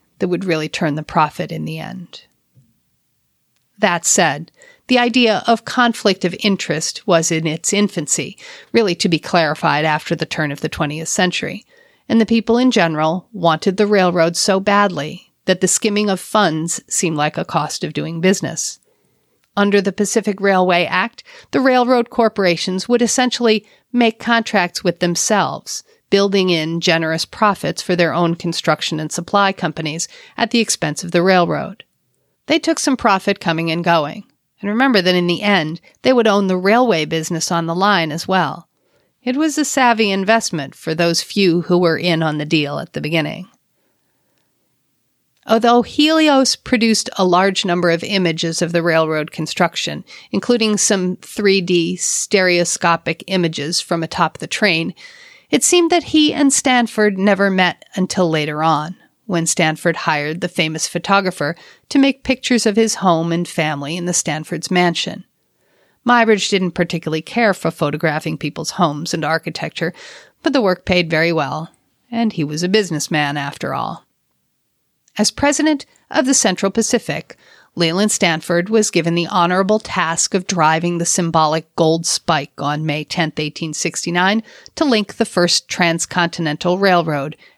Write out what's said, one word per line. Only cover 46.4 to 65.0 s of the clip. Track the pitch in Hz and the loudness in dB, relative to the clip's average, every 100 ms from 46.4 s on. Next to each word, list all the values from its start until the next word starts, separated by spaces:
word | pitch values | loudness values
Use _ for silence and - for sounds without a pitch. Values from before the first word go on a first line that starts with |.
| 254 - | 2 -2
produced | - 247 226 220 - - | -2 2 2 2 -2 -2
a | |
large | 185 175 196 190 | 2 4 2 0
number | 190 175 175 | -2 0 2
of | 170 | 0
images | - 202 175 165 165 165 | -2 0 0 0 -4 -2
of | 170 | -2
the | 170 | 0
railroad | 165 160 160 156 151 | 2 2 2 -2 -4
construction, | - 156 - 175 - - 147 - - - | -6 -8 0 -2 0 -8 -8 -14 -20 -6
including | 202 - 247 220 208 | -6 0 0 2 0
some | - 196 180 180 | 0 0 0 -4
three | - - 202 196 | -10 -2 2 2
D | 180 175 165 180 | 2 0 0 -2
stereoscopic | - - - 196 185 175 175 - 170 170 - 165 - | -4 -4 0 0 2 2 0 0 0 0 -2 -8 -4
images | 190 170 160 143 170 | -2 0 -2 -6 -6
from | - 170 | -4 -4
atop | 160 - 165 - | -4 -2 -2 -2
the | 156 | -10
train, | - 208 165 165 - - - - - _ | 0 0 2 -2 -8 -18 -20 -20 -20 _
it | 294 | -2
seemed | - 349 339 | 2 4 4
that | 349 | 2
he | - 311 302 | 2 2 2
and | - 277 | 2 2
Stanford | - 269 254 226 - 208 190 | 2 2 2 0 2 0 2
never | 202 190 196 | 2 2 2
met | 185 180 - - - | 2 0 -2 -10 -4
until | 185 - 175 | -2 0 0
later | 160 151 151 | 0 -2 0
on, | 160 151 151 185 _ _ - | 0 0 -2 -12 _ _ -4
when | 175 165 | -2 -2
Stanford | - 160 156 175 160 | 0 0 2 -2 -2
hired | - 151 147 170 | -2 -2 -2 -6
the | 180 | -6
famous | - 160 156 - | -2 -2 -2 -6
photographer | 175 175 196 190 - 147 170 - - _ | -6 0 0 0 -2 -4 -4 -14 -20 _
to | 277 | 2
make | 277 269 - | 4 2 -2
pictures | 247 - 247 220 | -2 0 2 2
of | 208 | 2
his | 226 - | 0 2
home | 185 165 170 | 2 2 2
and | 170 175 | -2 -2
family | - 156 143 143 175 | -2 -2 -4 -6 -6
in | |
the | 175 | -2
Stanford's | 175 - 151 156 165 - | -2 -2 -6 -6 -8 -2
mansion. | 180 175 165 | 2 2 0